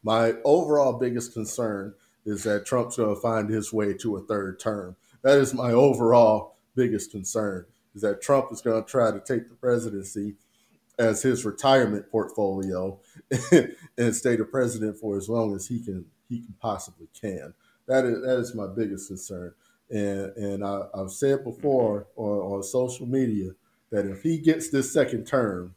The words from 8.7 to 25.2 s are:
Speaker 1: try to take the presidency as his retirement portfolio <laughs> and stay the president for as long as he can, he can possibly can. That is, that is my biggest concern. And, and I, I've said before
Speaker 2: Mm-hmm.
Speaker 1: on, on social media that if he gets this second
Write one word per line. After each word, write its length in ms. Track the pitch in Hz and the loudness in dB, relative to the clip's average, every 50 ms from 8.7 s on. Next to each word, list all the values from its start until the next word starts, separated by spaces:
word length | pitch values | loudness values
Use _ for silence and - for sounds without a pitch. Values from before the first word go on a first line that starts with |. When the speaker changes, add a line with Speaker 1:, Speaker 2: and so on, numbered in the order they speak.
| 113 113 107 | 0 0 -2
Speaker 1:
try 280 | - - 131 117 110 | -2 0 2 2 2
to 100 | 104 101 | 0 -4
take 260 | - - 131 113 113 | -4 -4 -4 -4 -4
the 80 | - - | -8 -16
presidency 800 | _ - 123 120 117 110 113 101 98 95 95 - 107 101 104 104 _ _ _ _ _ _ _ _ _ _ _ _ | _ 0 0 0 2 0 -4 -8 -8 -10 -8 -8 -6 -6 -8 -8 _ _ _ _ _ _ _ _ _ _ _ _
as 240 | - 117 113 107 - | 2 2 2 2 2
his 240 | - 131 120 - - | 2 2 0 2 -2
retirement 680 | 104 98 - - 135 135 135 120 104 104 101 - _ | -6 -6 0 4 6 6 6 4 2 0 -4 -6 _
portfolio 880 | - 113 98 - - - 104 95 95 95 95 98 92 90 92 95 95 - _ _ _ - _ _ | -2 -2 -2 -2 -2 -2 -2 -2 -2 -4 -4 -4 -4 -4 -4 -6 -8 -10 _ _ _ -20 _ _
<laughs> 80 | 135 120 - - 180 156 117 - - - 165 - _ | -4 -4 2 6 6 6 6 4 -8 -16 -20 -14 _
and 160 | - 120 117 113 | 0 0 0 0
stay 220 | - - 127 120 | 0 0 0 2
the 80 | 110 107 | 2 -2
president 540 | - - 135 127 113 104 110 107 107 104 | -2 0 0 0 0 -2 -4 -4 -6 -6
for 180 | - 113 107 101 | -6 -6 -6 -6
as 120 | 98 95 104 | -6 -4 -2
long 260 | 113 117 113 107 98 | -2 -2 0 -2 -4
as 120 | 90 - | -6 -8
he 120 | - 123 113 | -8 -8 -8
can, 220 | - 104 95 92 87 _ _ _ _ | -6 -8 -10 -10 -10 _ _ _ _
he 140 | _ 123 117 | _ -10 -10
can 140 | 117 - 98 _ | -10 -14 -16 _
possibly 480 | - 113 101 95 - - _ _ 82 _ _ - | -6 -6 -6 -6 -10 -16 _ _ -20 _ _ -10
can. 340 | - 104 95 78 67 76 - _ _ _ _ _ _ | -8 -8 -8 -8 -12 -16 -20 _ _ _ _ _ _
That 160 | - 131 135 131 | 0 2 2 2
is, 180 | 123 117 - | 2 0 -2
that 160 | 127 127 127 123 | 0 0 0 0
is 140 | 113 - 104 | -2 -4 -8
my 140 | 110 101 | -10 -10
biggest 400 | 95 95 117 110 101 98 92 - | -6 -4 -4 -4 -4 -4 -8 -10
concern. 460 | - 95 92 - - 101 87 90 87 - _ _ _ _ _ _ _ | -14 -14 -14 -12 -12 -12 -12 -12 -14 -16 _ _ _ _ _ _ _
And, 460 | 117 104 101 101 98 98 98 98 - | -6 -4 -2 -2 -4 -4 -6 -8 -8
and 300 | 113 101 101 98 98 101 | -8 -6 -6 -6 -6 -6
I, 160 | 98 101 98 - - - | -6 -6 -6 -8 -8 -8
I've 180 | 98 95 95 | -10 -10 -10
said 340 | - - 143 139 139 135 139 | -6 -2 0 0 0 0 -2
before 640 | 123 117 - 147 143 139 127 117 107 104 104 104 _ _ | -10 -10 -4 -2 0 2 2 2 2 0 -2 -6 _ _
Speaker 2:
Mm-hmm. 40 | - | -6
Speaker 1:
on, 360 | 110 104 104 101 92 98 101 | -4 -2 -2 -2 -2 -4 -6
on 60 | 98 95 | -6 -6
social 420 | - - 127 127 123 123 - 131 | -4 -2 -2 -2 -2 -4 -8 -6
media 460 | 120 131 135 131 117 107 101 95 92 - _ _ _ _ _ _ _ | -2 0 0 0 0 0 -2 -4 -6 -10 _ _ _ _ _ _ _
that 140 | 110 104 98 | -4 -2 -2
if 160 | 98 95 - | -2 -6 -4
he 160 | - 160 165 | -2 -2 -2
gets 320 | 151 151 160 160 160 - - | 2 2 2 2 2 -2 -2
this 240 | 143 135 131 - - | -2 -2 -2 2 2
second 320 | 151 131 - - 113 | 2 2 2 0 -6